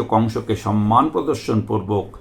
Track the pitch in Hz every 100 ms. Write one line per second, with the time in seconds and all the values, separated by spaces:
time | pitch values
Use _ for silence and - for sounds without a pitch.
0 | - 110 113 117 110 107 104 104 104 117
1 | 156 180 147 131 - 113 107 110 95 101
2 | 92 -